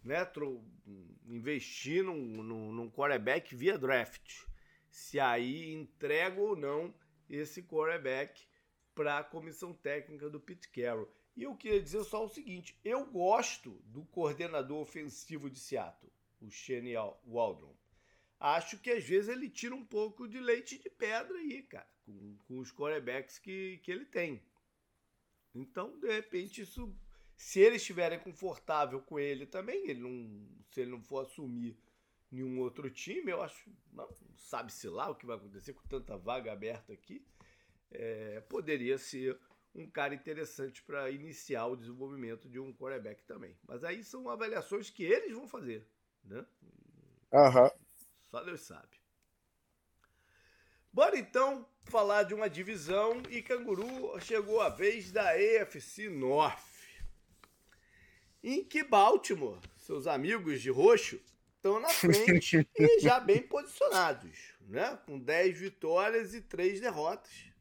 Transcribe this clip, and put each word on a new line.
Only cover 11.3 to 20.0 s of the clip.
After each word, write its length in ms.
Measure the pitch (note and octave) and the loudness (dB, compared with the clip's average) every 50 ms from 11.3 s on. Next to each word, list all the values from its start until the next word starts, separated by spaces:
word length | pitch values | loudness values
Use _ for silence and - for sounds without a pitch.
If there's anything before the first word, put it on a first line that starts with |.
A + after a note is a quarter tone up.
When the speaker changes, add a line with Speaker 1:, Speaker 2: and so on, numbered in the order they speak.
| _ | _
Speaker 1:
E 100 | A#3+ A#3 | -10 -10
eu 100 | C#4+ A#3 | -10 -10
queria 260 | - - A3 G#3+ G3+ | -10 -4 0 0 0
dizer 240 | F#3+ C#3+ E3 G#3+ G3+ | 0 -2 -6 -6 -6
só 200 | - - G#3+ A3 | -4 -6 -6 -6
o 40 | G#3 | -8
seguinte, 500 | - D4+ C#4+ A3+ F3+ F3+ E3 - - _ _ | -10 -14 -12 -12 -12 -12 -14 -18 -20 _ _
eu 220 | G#3 A#3 C4+ C#4 | -2 -2 -2 -4
gosto 760 | - B3+ F3+ F3 F#3 G#3+ A#3+ - - - - - B2 G2 - - | -4 -4 0 4 4 4 4 2 -2 -6 -10 -12 -18 -18 -18 -20
do 200 | G#2 A2+ C#3 D#3+ | -18 -18 -18 -18
coordenador 760 | - - F3+ E3 D3 D3 C#3 E3+ E3 D#3+ D3 C3 C3 D3 D3+ | -10 -4 -2 -2 -2 0 -2 -6 -4 -2 -4 -4 -2 -6 -8
ofensivo 680 | D3+ D3 - D#3+ D3+ C#3+ A2 - - - D#3+ D3 C#3 C#3 | -8 -8 -10 -12 -12 -12 -14 -16 -14 -12 -12 -10 -10 -10
de 100 | C3 C3 | -12 -12
Seattle, 540 | - - C#3 A#2 F#2 E2 - _ - - _ _ _ _ _ _ | -10 -6 -4 -4 -4 -6 -12 _ -20 -20 _ _ _ _ _ _
o 80 | A2+ G#2+ | -20 -18
Shane 440 | - - - - C3 B2 A#2+ B2 A#2+ | -18 -16 -6 -6 -6 -6 -4 -4 -4
Al-, 220 | A2+ G#2+ G2 - _ _ | -4 -4 -6 -8 _ _
Waldron. 500 | A#2 A2+ A#2 A#2 G#2 F2+ D2 D2+ C#2 C2+ _ _ _ _ _ _ _ _ _ _ _ _ _ | -6 0 0 0 0 -2 -8 -16 -20 -20 _ _ _ _ _ _ _ _ _ _ _ _ _
Acho 400 | C3 C#3+ D3+ E3+ E3+ - - G3 | 0 0 0 0 -2 -6 -14 -10
que 120 | - B3 | -4 -2
às 140 | A#3+ A3 C#3+ | -2 -2 0
vezes 240 | B2 F3+ G3 G#3 G#3+ | 2 0 0 2 0
ele 200 | B3 B3+ B3+ A3 | -6 -6 -8 -10
tira 260 | - - - A#3+ B3+ | -10 -10 -10 -10 -10
um 100 | C#4 A#3 | -10 -14
pouco 440 | _ - G#3 | _ -4 -4